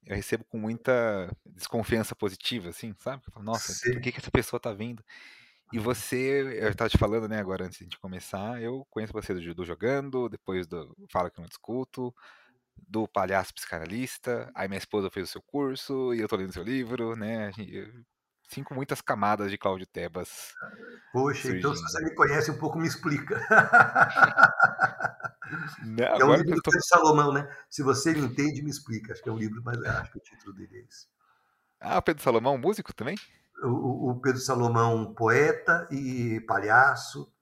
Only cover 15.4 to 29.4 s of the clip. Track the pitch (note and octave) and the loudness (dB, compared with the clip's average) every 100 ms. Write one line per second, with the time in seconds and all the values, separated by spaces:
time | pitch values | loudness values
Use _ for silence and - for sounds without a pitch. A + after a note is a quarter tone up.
15.4 | _ C#3+ C#3 C3 - C3+ B2+ A#2 G#2+ G2+ | _ -4 -2 -4 -6 -4 -2 -2 -2 -2
16.4 | F#2+ F2+ F#2 C3 A#2+ B2 A2+ A2+ G#2+ A2+ | -4 -8 -6 -4 -4 -4 -4 -6 -6 -6
17.4 | G#2 G2 G2 G2 G#2 A#2+ A#2 _ _ _ | -6 -10 -12 -12 -14 -20 -20 _ _ _
18.4 | _ - C#3 C3+ C#3 C3+ - A#2+ G2+ G#2+ | _ -14 -10 -8 -6 -6 -2 2 2 2
19.4 | G2+ G2+ G2+ F#2+ F#2 - E2+ E2+ F2 - | 0 -2 -2 -2 -6 -8 -6 -6 -10 -12
20.4 | - - - - - - _ B2 C#3 C3 | -18 -16 -18 -16 -20 -20 _ -2 0 -2
21.4 | C3 F2+ C#3 - - E3 D#3+ - C#3+ D3 | -4 -2 -2 -2 -6 -4 -4 2 4 4
22.4 | D3+ D3 D#3 E3 E3 - E3 D3 - - | 0 -4 -4 -2 -4 -2 -2 -2 -2 -6
23.4 | - - - A3+ - - - - - - | 6 6 8 8 8 6 4 6 6 8
24.4 | - - - - - - - - - _ | 6 8 4 4 -2 0 -8 -6 -14 _
25.4 | - - - - A2+ A2 B2 - C3+ - | -12 -10 -10 -12 -8 0 2 6 6 6
26.4 | D#3 D#3+ D#3+ D#3 - F3 D#3 D3+ D3 C#3 | 4 0 2 0 6 6 8 6 6 2
27.4 | C#3+ - - - C3+ A#2+ E3 D3+ C3 B2+ | -4 -14 -14 -2 2 4 4 2 0 0
28.4 | C#3+ C#3 D3 B2 - A2 - - - A2 | 0 0 -6 -8 -8 -8 -8 -10 -6 -4